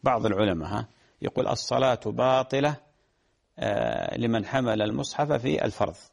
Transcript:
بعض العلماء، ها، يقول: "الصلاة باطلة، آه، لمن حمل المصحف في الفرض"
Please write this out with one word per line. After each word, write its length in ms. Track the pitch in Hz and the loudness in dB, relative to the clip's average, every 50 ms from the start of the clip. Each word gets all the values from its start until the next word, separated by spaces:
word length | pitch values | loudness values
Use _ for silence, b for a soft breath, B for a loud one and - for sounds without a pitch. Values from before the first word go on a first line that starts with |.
| - | 2
بعض 220 | 135 127 113 - | 2 0 2 2
العلماء، 440 | 110 101 92 107 104 90 80 78 82 | 0 2 2 2 2 2 0 -2 -4
ها، 180 | 101 107 117 - b b b b b b | -4 -6 -6 -8 b b b b b b
يقول: 260 | - - - - 127 | -8 -4 -2 -2 0
"الصلاة 520 | - 123 117 - - 127 127 131 131 123 - - | 0 0 -2 -2 0 2 2 4 4 2 2 -2
باطلة، 680 | 107 110 117 120 131 131 131 131 - - 135 139 147 147 131 _ _ _ _ _ _ _ _ _ _ _ _ _ _ _ - | -6 -2 2 2 4 4 4 2 0 0 0 2 0 0 -2 _ _ _ _ _ _ _ _ _ _ _ _ _ _ _ -6
آه، 580 | 117 107 101 - - 57 55 - 50 50 - | -4 -2 0 0 0 0 -2 -2 -4 -4 -4
لمن 280 | - 120 117 113 110 101 | -2 0 0 0 0 -2
حمل 360 | - - 135 127 120 107 107 | -2 -2 -2 0 0 0 0
المصحف 500 | 107 107 107 135 139 - - - 147 147 | 0 0 -2 -4 -4 -4 -2 -4 -2 0
في 340 | 151 131 117 135 151 - - | 0 0 0 0 0 0 0
الفرض" 300 | - - - 104 95 - - - - | -2 0 -2 -2 -2 -2 -10 -18 -20